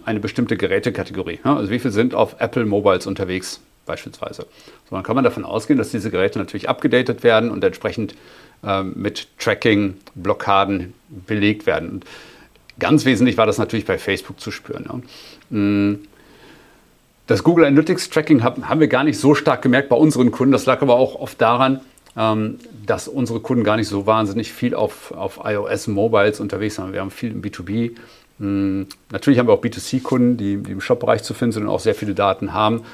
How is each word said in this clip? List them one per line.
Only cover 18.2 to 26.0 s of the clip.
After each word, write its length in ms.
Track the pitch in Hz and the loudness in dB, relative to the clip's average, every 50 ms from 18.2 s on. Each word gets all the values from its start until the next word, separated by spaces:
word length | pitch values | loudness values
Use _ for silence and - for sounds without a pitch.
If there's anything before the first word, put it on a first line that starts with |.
| 151 - 156 123 113 | 4 4 4 4 4
hab, 200 | 127 - - - | 2 -2 -4 -4
haben 160 | - - 156 | -2 2 4
wir 80 | 156 | 4
gar 160 | - 127 123 139 | 4 4 2 2
nicht 160 | 156 131 - | 0 0 4
so 160 | - 139 147 | 4 4 4
stark 260 | 143 - 156 127 - | 4 4 0 0 2
gemerkt 280 | - 127 123 135 143 - | 2 2 4 2 4 2
bei 60 | - | 4
unseren 360 | - 156 156 - 123 123 120 | 4 6 6 6 6 6 6
Kunden. 220 | - - 123 135 135 | 4 2 4 4 4
Das 120 | 113 - | 4 4
lag 160 | 131 127 - | 2 2 2
aber 140 | 147 131 120 | 4 4 6
auch 200 | 123 131 123 - | 6 4 2 0
oft 240 | - 131 120 - - | -6 -12 -12 0 2
daran, 420 | 120 113 120 123 135 131 135 131 - - _ _ _ - _ | 4 4 4 4 2 2 0 -2 -6 -14 _ _ _ -12 _
ähm, 400 | 110 110 110 107 107 107 110 - - - - - - 104 | -2 0 0 0 0 -2 -4 -6 -10 -16 -20 -20 -6 -4
dass 220 | - - - - | -2 -2 -2 -4
unsere 340 | - - 139 123 110 117 110 | -6 -4 -4 -4 -4 -4 -6
Kunden 220 | - - 127 120 107 | -4 -2 0 2 2
gar 140 | 104 107 | 2 2
nicht 120 | 117 107 - | 0 0 -2
so 180 | 101 101 98 | -4 -2 0
wahnsinnig 440 | 107 110 110 110 98 98 113 104 - | 2 2 2 0 -2 -4 -6 -6 -8
viel 220 | - - 123 120 117 | -6 -4 -4 -4 -2
auf, 380 | - 110 - - - - - | -2 -2 -4 -4 -10 -18 -16
auf 280 | - - 95 98 - - - | -12 -10 -10 -10 -10 -8 -6
I 100 | 107 107 | -4 -4
O 100 | 101 101 | -4 -2
S 200 | - 107 101 - | -4 -6 -4 -4
Mobiles 520 | - 104 101 | -4 -2 0